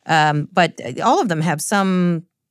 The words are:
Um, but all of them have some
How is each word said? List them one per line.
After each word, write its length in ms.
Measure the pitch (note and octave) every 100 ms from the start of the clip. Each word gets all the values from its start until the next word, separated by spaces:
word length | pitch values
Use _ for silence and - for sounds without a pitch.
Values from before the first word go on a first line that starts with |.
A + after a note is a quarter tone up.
| -
Um, 420 | D#3+ D3+ D3 -
but 260 | - E3 - - C3+
all 160 | G3+ E4+
of 80 | B3+
them 120 | D#3+
have 200 | E3 D3+
some 640 | - G3+ F#3+ F#3 F3 E3 - _ _